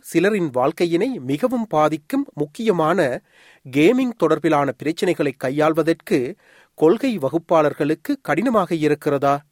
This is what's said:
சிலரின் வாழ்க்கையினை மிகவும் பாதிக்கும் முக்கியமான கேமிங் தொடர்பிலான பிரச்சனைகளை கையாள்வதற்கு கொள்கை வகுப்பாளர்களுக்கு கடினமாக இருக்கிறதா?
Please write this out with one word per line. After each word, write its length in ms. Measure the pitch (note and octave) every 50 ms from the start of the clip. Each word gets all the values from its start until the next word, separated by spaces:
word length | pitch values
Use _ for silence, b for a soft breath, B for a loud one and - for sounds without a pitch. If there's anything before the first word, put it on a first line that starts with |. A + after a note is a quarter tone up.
சிலரின் 460 | - - - E3 E3+ G3+ A3 G3+ E3+ D3+
வாழ்க்கையினை 580 | A#2+ B2+ B2+ D3 E3 - F3+ E3+ E3 E3+ G#3 C4+ B3+ F3
மிகவும் 460 | B2+ B2+ C#3 D#3 - B3 C4 A#3+ A3+ -
பாதிக்கும் 560 | - D3+ D3+ D3+ D#3 D#3+ - - - C4+ C#4+ - -
முக்கியமான 680 | D3 D3 D3 - - A3+ A3 F#3 E3+ A#3+ A#3+ A#3 F#3+ D#3+ B2+ B2 F#3 b b b b b b b b b
கேமிங் 480 | C3+ B2 C#3+ D#3 F#3 B3+ B3+ C4+ B3 A3+
தொடர்பிலான 520 | - F3 D#3 D#3 D3+ D#3+ E3 D#3 C#3+ C#3+ C#3 B2 -
பிரச்சனைகளை 560 | - D3 E3+ - G3+ F3+ E3 - D#3 C#3+ C3 -
கையாள்வதற்கு 840 | - C3 C#3 D3 D3+ D#3 D#3 D#3+ D#3 D#3 E3 - _ - F#3+ C#3+ A#2+ C#3 G3 b b b b b b b _ -
கொள்கை 340 | D3+ D#3+ G#3+ A3+ - C4+ A3+ F3+
வகுப்பாளர்களுக்கு 920 | C3+ C3+ D3 E3 E3 - F3+ D#3+ D3+ C#3+ C#3 - D3+ C#3+ D#3 - - - C#4+ -
கடினமாக 500 | - - D3 D#3+ G#3+ C4+ A3+ G#3+ F3+ E3 F3
இருக்கிறதா? 600 | D#3+ D3+ D3+ D3 D3 - D3+ C#3+ C#3 C#3+ C#3 C#3+ C#3+ - _